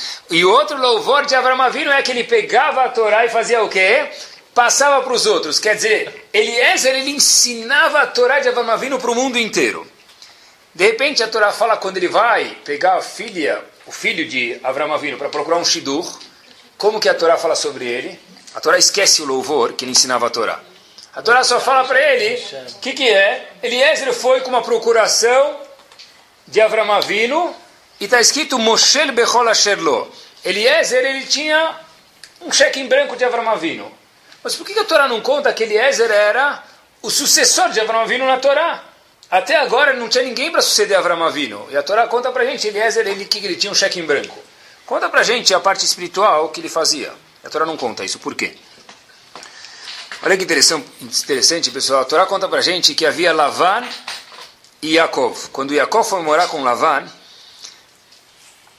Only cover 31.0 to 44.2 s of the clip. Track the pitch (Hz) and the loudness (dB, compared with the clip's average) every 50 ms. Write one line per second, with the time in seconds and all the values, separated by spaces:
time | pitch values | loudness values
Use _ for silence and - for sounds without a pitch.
31 | 262 269 269 269 262 - - 262 302 311 311 311 330 320 - - - - - _ | 0 0 -2 -4 -4 -4 -4 -4 -2 0 0 0 0 0 -4 -8 -16 -20 -20 _
32 | _ _ _ _ - - _ - 349 311 - - 277 - - 269 269 226 254 277 | _ _ _ _ -20 -20 _ -16 -8 -4 0 2 2 2 0 -2 -2 0 2 2
33 | 285 240 - - 247 247 233 240 226 226 214 170 160 160 127 110 98 104 - - | 2 0 -2 -2 -2 -2 -2 -2 -2 -2 -2 -2 -2 -4 -6 -8 -12 -16 -18 -20
34 | _ _ _ _ _ _ - - - 247 233 - 330 - 403 440 - - 320 294 | _ _ _ _ _ _ -18 -12 -8 -8 -8 -8 -8 -6 -4 -4 0 2 2 2
35 | 277 262 240 214 - - 277 294 - 233 214 - 220 220 208 214 247 277 - - | 2 0 -2 -2 -2 -2 -2 0 0 -2 -2 -2 -2 -2 0 2 2 2 2 2
36 | 233 226 214 208 208 208 214 240 277 294 277 - - - - - _ _ _ _ | 0 2 2 2 2 2 2 2 0 0 -2 -6 -12 -20 -20 -20 _ _ _ _
37 | - 214 - - 285 - - 320 254 - - - 370 339 220 214 220 220 226 226 | -8 -6 -4 -2 0 2 2 4 4 2 2 2 0 0 0 0 0 0 0 0
38 | 226 190 233 254 262 262 254 254 262 277 277 294 330 330 262 - - - - _ | 0 0 -2 -2 0 0 0 2 2 2 2 2 0 -2 -4 -6 -12 -18 -20 _
39 | _ _ _ _ - - 180 185 185 - 302 311 277 190 208 247 294 285 262 247 | _ _ _ _ -6 -2 0 0 2 2 2 2 2 2 2 2 4 2 2 0
40 | 233 214 220 247 262 262 226 233 269 330 339 311 - - - 214 208 190 196 180 | -2 -2 -2 -2 -2 -2 -4 -4 -4 -2 0 0 0 2 2 2 2 2 2 2
41 | 160 175 175 170 165 156 135 147 143 113 104 101 107 - 131 143 143 - 196 220 | 2 0 0 0 -2 -2 -2 -4 -6 -6 -8 -10 -10 -6 -4 -4 -2 0 0 0
42 | 233 - - 240 247 254 254 254 233 262 302 226 - 214 202 202 220 226 214 226 | 2 2 0 -2 -2 -2 -2 -2 -2 -2 -2 -4 -6 -4 -2 -2 -2 0 0 0
43 | 214 196 196 196 202 - - 208 190 190 170 - 190 202 190 - 196 185 180 180 | -2 -2 -4 -6 -6 -6 -6 -4 -4 -6 -4 -4 -4 -2 0 0 0 0 -2 -4
44 | 165 147 143 127 | -2 -2 -2 -2